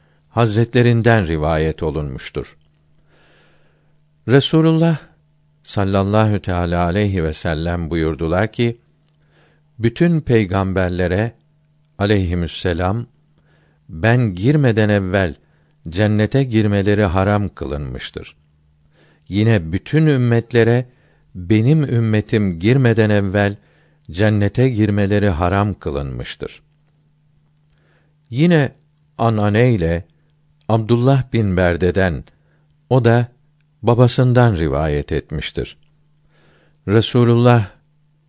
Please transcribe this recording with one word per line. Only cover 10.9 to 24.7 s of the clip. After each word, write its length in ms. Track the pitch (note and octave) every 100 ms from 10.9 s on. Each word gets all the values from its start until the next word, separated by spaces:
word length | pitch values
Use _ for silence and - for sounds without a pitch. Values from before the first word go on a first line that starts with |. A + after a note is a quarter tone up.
| F2+ F2+ F2+ A#2 - _ _ _ _ _ -
aleyhisselam 1080 | G#2 G#2 F2+ F2 E2 - F#2 E2 F2+ A2+ A#2+ _ _ _ _ _ _ _ -
ben 460 | D#2+ G#2+ B2 A2+ F2+
girmeden 540 | A2+ D3+ C3+ G#2+ G#2+
evvel 460 | G#2 F#2 G2 F2+ - _ _ _ _ E2+
cennete 540 | E2+ G#2+ G#2+ G#2+ C3+
girmeleri 600 | C3 A2 G#2+ G2+ G2 G#2
haram 460 | G2+ F#2 G2 G#2 G2
kılınmıştır. 880 | - C2+ C#2+ C#2 B1 - - - - _ _ _ _ _ _ _ _ -
Yine 440 | F#2+ A2 G#2+ D#2+
bütün 340 | F#2 - D3+ D#3
ümmetlere 800 | C3+ B2 A#2 A2+ A#2+ A2+ A#2+ B2 _ _ _ _ F#2
benim 480 | F2 G#2+ A#2+ D#3
ümmetim 760 | C#3 A#2 A2+ G#2+ - A2+ G2+ E2
girmeden 500 | G2+ C3+ A#2+ A2 G#2+
evvel 460 | G#2 G2 G2+ G2+ G#2 _ _ _ _ -
cennete 580 | D#2+ G#2+ G#2+ G2+ B2
girmeleri 600 | C3